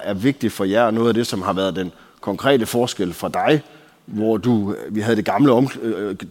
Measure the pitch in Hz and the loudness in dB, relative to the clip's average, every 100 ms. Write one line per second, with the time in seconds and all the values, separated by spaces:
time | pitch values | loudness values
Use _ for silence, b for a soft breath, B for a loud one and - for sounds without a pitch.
0 | - 101 127 135 110 - 98 107 117 113 | -4 -2 -2 0 -2 -2 0 2 2 2
1 | 117 113 120 98 95 92 95 90 90 b | 2 2 -2 -4 -2 0 -2 -2 -6 b
2 | b b - 95 135 139 107 120 120 - | b b -6 -2 2 2 2 -2 -2 -2
3 | 90 82 - 90 107 151 b b b b | -6 -4 -6 -2 2 0 b b b b
4 | - 104 110 110 120 113 98 52 65 107 | -10 -2 0 0 2 0 0 -6 -6 -4
5 | 110 110 - 98 143 120 135 - 117 95 | 0 0 2 4 6 6 2 -2 -4 -4
6 | 101 98 - | -4 -6 -8